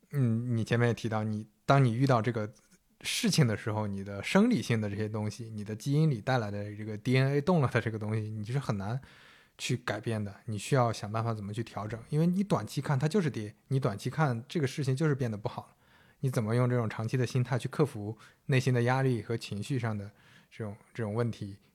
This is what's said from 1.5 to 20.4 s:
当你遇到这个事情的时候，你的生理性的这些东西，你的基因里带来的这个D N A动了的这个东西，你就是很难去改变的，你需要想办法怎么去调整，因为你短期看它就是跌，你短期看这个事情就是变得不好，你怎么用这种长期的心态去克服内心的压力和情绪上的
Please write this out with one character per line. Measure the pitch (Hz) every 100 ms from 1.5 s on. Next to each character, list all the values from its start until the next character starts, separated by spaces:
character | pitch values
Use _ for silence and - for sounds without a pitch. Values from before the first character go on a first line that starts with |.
| _ -
当 | 139
你 | 131
遇 | 113 135
到 | 123
这 | 107
个 | 113 107 - _ _ _ _
事 | - - 233
情 | 165 123
的 | 104
时 | -
候， | 107 107
你 | 98
的 | 98 98
生 | - 196 233
理 | 170
性 | - 113
的 | 104
这 |
些 | 101 107
东 | 110 107
西， | - 113
你 | 110
的 | 104
基 | 107 139
因 | 143 160
里 | 117
带 | 101 127
来 | 104
的 | 101 104 104
这 |
个 | 107 107
D | 123 127
N | 135
A | 143
动 | 143 175
了 | 127
的 | 120
这 | 117
个 | 110
东 | 107
西， | 110
你 | 107 110
就 | 104
是 | 135
很 | - 104
难 | 95 127 - - - - _ -
去 | - 123
改 | - 104
变 | 117 110
的， | 101 98
你 | - 107
需 | - 139
要 | 120
想 | 107 104
办 | 113
法 | 113
怎 | 110
么 | 98
去 | 104
调 | 110 - 107
整， | 113 -
因 | 147
为 | 170
你 | 180
短 | 202 156
期 | 107 -
看 | 135 139
它 | 156
就 | 214
是 | 156
跌， | 117 104 - -
你 | 135
短 | 127 101
期 | 127
看 | 139 156 117 123
这 | 180
个 | 131
事 | -
情 | 131
就 | 131 160
是 | 135
变 | 123
得 | 104
不 | -
好， | - - _ _ _ _ _
你 | 135
怎 | 127
么 | 107
用 | 120 123
这 | 123
种 | 107
长 | - 113
期 | 131
的 | 120
心 | 131
态 | 123 127
去 | 127
克 | - 143
服 | 110 104 113 - _ -
内 | 131
心 | 131
的 | 123
压 | 120 131
力 | 135 117
和 | 101
情 | 117 - 101
绪 | 104 135
上 | 113 107
的 | 101 - - -